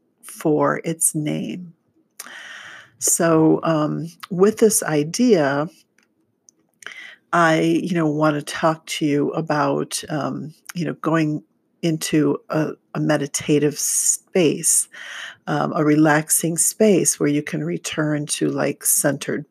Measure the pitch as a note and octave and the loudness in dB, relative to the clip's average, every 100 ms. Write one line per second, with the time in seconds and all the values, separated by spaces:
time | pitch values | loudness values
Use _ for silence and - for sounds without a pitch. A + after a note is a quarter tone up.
0 | _ _ - - D#3+ D3+ C#3+ D3 - E3 | _ _ -20 -6 0 2 0 -2 -6 -2
1 | - D#3+ D3+ D#3 - F3+ F3+ - _ _ | -2 -2 -4 -4 -6 -10 -14 -20 _ _
2 | _ - - - - - - - - - | _ -20 -20 -18 -18 -20 -20 -20 -20 -8
3 | - - E3+ D#3+ D#3+ D#3 D#3+ D#3+ D3+ D3+ | -2 0 4 4 6 4 2 0 0 -4
4 | D#3+ - - F3 G3 G#3+ A3 - - D3+ | -8 -12 -6 2 2 4 2 2 0 0
5 | D3 E3+ B3 G3 C#3 C#3+ D#3+ - _ _ | -2 0 4 4 4 0 -2 -8 _ _
6 | _ _ _ _ _ _ _ _ - - | _ _ _ _ _ _ _ _ -20 -18
7 | - - - E3+ E3 D#3+ E3 E3 F3+ E3+ | -20 -20 -4 2 4 4 2 0 0 0
8 | D#3 D3 D#3 D3 C#3+ - E3 D#3+ - - | 0 2 2 0 -4 -2 0 0 -6 -4
9 | D#3 C#3+ C#3+ - E3 D3+ C#3+ C#3+ D3 - | 0 2 0 -2 -2 0 0 0 -4 -6
10 | - D#3 C3+ C#3 C#3+ - - - D3+ - | -6 -4 -4 -6 -10 -14 -14 -6 -6 -4
11 | D#3+ D#3+ D#3 D3+ - _ _ _ E3+ D#3 | -2 0 0 -2 -8 _ _ _ -2 -2
12 | - D#3 C#3+ - - D#3+ D3+ - _ D#3+ | 0 0 2 0 -4 -2 -2 -6 _ -4
13 | D3+ D3+ C#3+ - - D3 D3 C#3+ - - | 0 0 -2 -6 0 2 2 0 -4 -2
14 | - - _ F#3+ D#3 - E3 - - - | -2 -4 _ 2 2 2 0 0 -2 -8
15 | - - - - - D3+ D3+ - D3 D3+ | -18 -14 -16 -14 -6 -2 -2 2 4 4
16 | D#3 D3 D#3 - E3 E3+ - - A3 F#3 | 4 4 2 -2 -2 0 -2 2 4 4
17 | - - D3+ D3 D3+ D3+ D3+ F3 - - | 2 0 0 0 -2 -6 -6 -6 -6 -4
18 | D3+ D3+ D3 - D3+ C#3 C#3+ C#3+ - - | -2 -2 -4 -4 -2 -2 -2 -4 -2 0
19 | D3+ C#3+ - C3+ D3 | 0 -2 -4 -6 -8